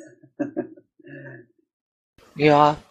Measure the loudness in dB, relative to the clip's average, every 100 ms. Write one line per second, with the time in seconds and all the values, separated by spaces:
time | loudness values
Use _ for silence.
0 | -20 _ _ -14 -12 -12 -16 -20 _ _
1 | -20 -20 -20 -20 _ _ _ _ _ _
2 | _ _ _ -4 2 4 2 0 -10